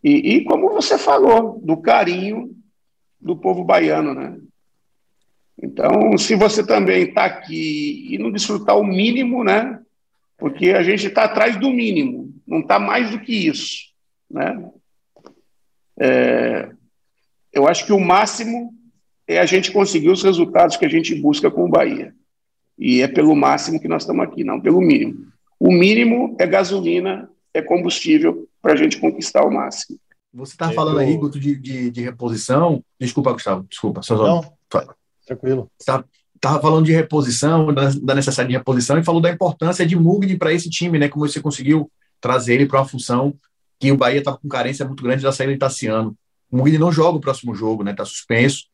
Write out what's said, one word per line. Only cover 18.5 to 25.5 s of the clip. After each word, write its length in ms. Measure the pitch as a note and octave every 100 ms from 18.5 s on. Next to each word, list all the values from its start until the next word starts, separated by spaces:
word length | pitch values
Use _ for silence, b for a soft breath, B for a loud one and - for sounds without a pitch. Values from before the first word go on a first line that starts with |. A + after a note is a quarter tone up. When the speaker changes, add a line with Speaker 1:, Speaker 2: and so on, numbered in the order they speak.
| A#3+ A#3+ - _ _ _ _ -
Speaker 1:
é 120 | E3+
a 80 | F3
gente 260 | F#3 F#3+
conseguir 380 | G3+ G3 E3+ D#3
os 120 | F#3+
resultados 540 | F#3+ F3 E3+ - E3+ -
que 80 |
a 40 | D#3
gente 260 | E3 D#3+
busca 360 | D#3 D3 D3 -
com 140 | -
o 60 | F3
Bahia. 440 | D#3+ - - - _ _ _ _ _ _ _
E 220 | - B2
é 80 | C3+
pelo 260 | C3 D3+
máximo 460 | D3 C#3 C#3+ - D#3+
que 80 | -
nós 140 | E3
estamos 220 | - -
aqui, 200 | F3+ -
não 160 | G#2 A2
pelo 200 | F2+ F3+
mínimo. 460 | F3 B2+ A2 - - _ _